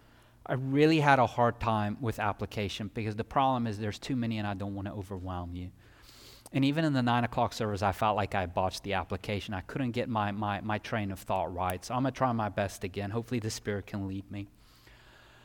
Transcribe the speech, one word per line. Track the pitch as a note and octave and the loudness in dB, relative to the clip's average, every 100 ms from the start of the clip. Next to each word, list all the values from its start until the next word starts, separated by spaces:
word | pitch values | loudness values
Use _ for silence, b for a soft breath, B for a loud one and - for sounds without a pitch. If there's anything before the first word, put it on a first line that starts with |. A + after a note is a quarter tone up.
| b b b b - | b b b b -4
I | |
really | C3 C3+ C#3 D#3 D#3+ | -4 0 6 6 8
had | C#3+ C3+ | 8 8
a | A#2 | 6
hard | - A#2+ A2+ | 4 2 2
time | A2+ G#2+ G#2 G#2+ | 0 2 0 0
with | A#2 G#2+ | -2 0
application | G#2 - G#2 A2+ G2 - G#2 | -2 -2 -4 -2 -4 -4 -6
because | B2 G#2+ G#2+ | -4 -4 -4
the | |
problem | A2 C#3+ C3+ B2+ A#2 | -2 2 2 2 0
is | G#2 | -2
there's | G#2+ - | -4 -6
too | - B2+ | -4 -2
many | A2+ A2 | -2 -2
and | G#2 | -2
I | |
don't | G2 G2 | -4 -6
want | G2 F#2+ | -6 -6
to | |
overwhelm | G2+ F#2 F#2+ F#2 F2+ E2+ | -8 -8 -8 -6 -6 -6
you. | F2 F2+ - B B B B B B B | -8 -10 -12 B B B B B B B
And | C3 | 2
even | C3+ D3+ | 2 4
in | D#3 | 2
the | C3+ | 4
nine | A#2+ A#2+ | 4 4
o'clock | A#2 C3 A#2 | 2 2 0
service, | - G#2+ G2 | 0 -2 2
I | G2 | 2
felt | - A2 G#2 | 2 2 2
like | F#2+ | 0
I | G2+ F2+ | 0 0
botched | G2 F#2 - | 0 0 -2
the | G2+ | -2
application. | F#2+ E2+ F#2+ - G2+ G#2+ | -2 -2 -4 -4 -4 -4
I | F#2+ | -6
couldn't | - C#3+ B2 | -4 -4 -2
get | A#2 A#2 | -2 -2
my, | A2 G#2 | 0 0
my, | G2+ G#2 G2+ | 0 -2 -2
my | G#2+ G#2+ | -2 -4
train | - A2+ G2+ | -2 -2 -2
of | F#2+ | -4
thought | - F#2+ E2+ | -2 -2 -2
right. | F2+ F2+ F#2 | -2 -2 -2
So | - | -4
I'm | B2+ | -2
gonna | C3+ | 0
try | B2 C3 | 2 2
my | A#2 G#2 | 2 0
best | G2+ G2 - | 0 -2 -2
again. | F#2+ G2 G2+ | -6 -4 -4
Hopefully | A#2 A#2 B2 | -4 -2 -2
the | A2 | -2
Spirit | - G#2+ G2+ - | -4 -4 -4 -4
can | G#2 G2 | -6 -4
lead | G2 - | -6 -8
me. | G2+ G2 - b b b b b b b b | -10 -10 -14 b b b b b b b b